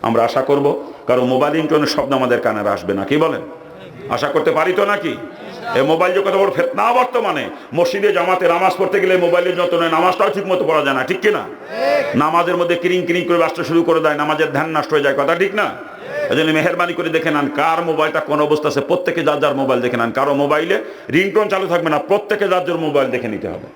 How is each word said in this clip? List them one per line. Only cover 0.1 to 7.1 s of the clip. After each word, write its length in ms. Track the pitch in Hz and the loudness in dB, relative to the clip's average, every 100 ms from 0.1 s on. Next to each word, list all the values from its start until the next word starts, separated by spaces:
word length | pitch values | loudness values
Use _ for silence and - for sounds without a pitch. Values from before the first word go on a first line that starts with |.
| 117 117 | 2 2
আশা 120 | 117 | 2
করব, 240 | 110 143 139 - - - - | 2 2 2 -2 -6 -14 0
কারণ 160 | 127 127 | 0 2
মোবাইল 200 | 127 147 | 2 2
রিংটোনের 380 | 156 156 156 147 - | 0 0 0 2 -2
শব্দ 160 | 135 135 | 0 0
আমাদের 200 | 127 120 120 | 2 2 0
কানে 140 | 107 | 0
আর 60 | 104 101 | 0 -2
আসবে 180 | 95 | -2
না। 100 | 98 98 | -4 0
কি 80 | 147 | 2
বলেন? 260 | 160 139 - - - - - - - 120 | 2 -2 -8 -16 -18 -18 -18 -16 -6 -4
আশা 120 | 147 | 0
করতে 180 | 156 151 156 | 0 2 2
পারি 140 | 165 185 | 0 2
তো 40 | 196 | 0
নাকি? 280 | 202 165 117 - - - - - 120 | 0 -2 -6 -10 -14 -16 -12 -4 0
এই 80 | 143 | 2
মোবাইল 200 | 165 185 | 2 2
যে 80 | 185 196 | 2 2
কত 100 | 185 | 2
বড় 100 | 196 151 | 2 2
ফিতনা 300 | 175 190 214 247 | -2 0 2 2
বর্তমানে, 460 | 247 | 2